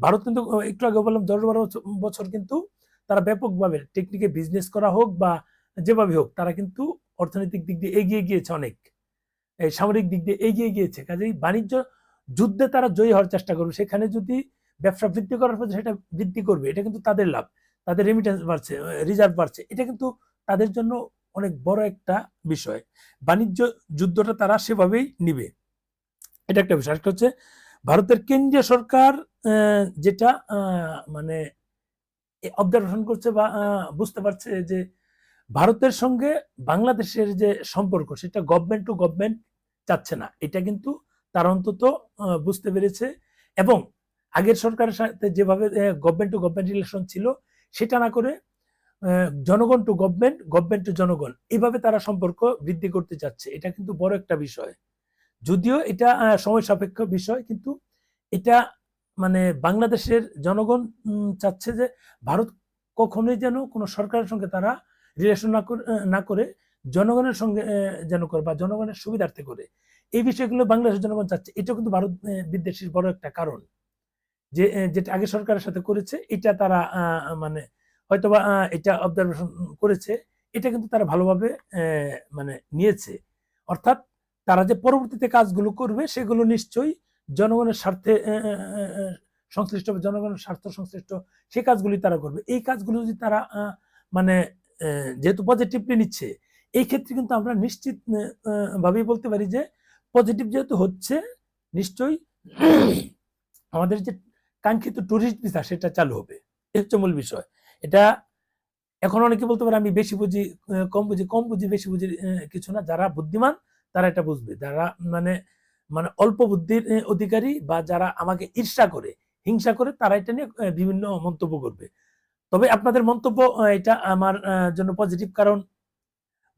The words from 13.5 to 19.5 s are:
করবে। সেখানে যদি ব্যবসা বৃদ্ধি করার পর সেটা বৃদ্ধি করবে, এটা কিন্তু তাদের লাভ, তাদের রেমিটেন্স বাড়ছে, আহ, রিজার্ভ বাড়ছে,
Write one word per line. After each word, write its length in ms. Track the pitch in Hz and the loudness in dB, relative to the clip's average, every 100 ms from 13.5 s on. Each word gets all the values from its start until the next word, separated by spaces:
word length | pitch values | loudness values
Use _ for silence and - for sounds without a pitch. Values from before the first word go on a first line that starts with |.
করবে। 180 | 165 170 | -4 -2
সেখানে 360 | - 202 202 214 | -4 -4 -2 -2
যদি 420 | 226 185 254 269 _ _ - | -4 -4 -4 -6 _ _ -4
ব্যবসা 280 | 170 185 214 | -2 0 -2
বৃদ্ধি 280 | 175 196 247 | -2 -4 0
করার 200 | 247 220 | 0 0
পর 100 | 226 | -4
সেটা 220 | 196 220 202 _ | -4 -6 -8 _
বৃদ্ধি 300 | 165 185 185 | -6 -6 -2
করবে, 280 | 196 175 135 | 0 0 0
এটা 120 | 160 | -4
কিন্তু 180 | 202 214 | -4 -4
তাদের 260 | - 202 190 | 0 2 2
লাভ, 160 | 135 - _ _ _ - | -2 -6 _ _ _ -4
তাদের 200 | 175 202 | 0 2
রেমিটেন্স 360 | 220 214 196 | 2 2 -2
বাড়ছে, 360 | 165 160 - 139 | -2 -4 -4 -10
আহ, 60 | 156 156 | -8 -4
রিজার্ভ 280 | 156 190 202 | -2 4 4
বাড়ছে, 260 | 170 160 | 4 -2